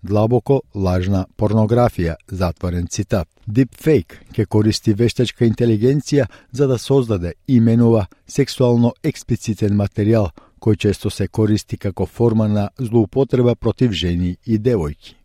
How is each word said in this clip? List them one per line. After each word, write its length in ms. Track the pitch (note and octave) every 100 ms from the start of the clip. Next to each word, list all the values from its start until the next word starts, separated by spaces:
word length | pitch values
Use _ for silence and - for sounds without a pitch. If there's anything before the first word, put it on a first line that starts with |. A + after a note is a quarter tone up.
„длабоко 600 | F#2 G#2 A2 B2 - C3+ -
лажна 520 | G#2+ F#2 F2+ F#2 G2 - -
порнографија“, 760 | G#2+ G#2+ G#2+ A#2+ A#2+ - E2 D#2+ -
затворен 560 | F2+ F2+ - F2+ F2 F2
цитат. 420 | - G2+ G#2 E2 _ -
Deepfake 720 | G#2 C3+ - - C#3+ - - -
ќе 140 | - G#2+
користи 480 | G#2+ G#2+ G#2+ -
вештачка 500 | G#2 A#2 - B2 -
интелигенција 800 | A#2+ A2 A#2+ A2 A#2 D3 - C#3+ A#2+ - _
за 160 | A#2+ C#3
да 100 | A#2+
создаде 560 | - C3+ A#2+ G2+ E2+ - -
и 120 | B2+
менува 460 | A2+ A#2 A#2 A2+ G#2 _ _
сексуално 680 | - C3+ - B2 A#2+ A#2 -
експлицитен 760 | D#3+ - - A#2 - G#2 G#2 G#2
материјал, 540 | G2+ - G#2+ A2+ G2 - _ _
кој 160 | - G#2+
често 340 | G#2 F#2+ G#2
се 180 | - G2
користи 480 | - G#2+ G#2+ - -
како 300 | G2+ - F#2+
форма 420 | - A#2 A2 G#2+
на 220 | G#2 G2+ -
злоупотреба 760 | A#2+ A#2 G#2 C3 C3+ B2+ A#2+
против 380 | A#2 A#2 - B2+
жени 440 | F#2 - F2 F2+ F2 -
и 120 | A2
девојки. 560 | A2 A2+ D2+ D2 - _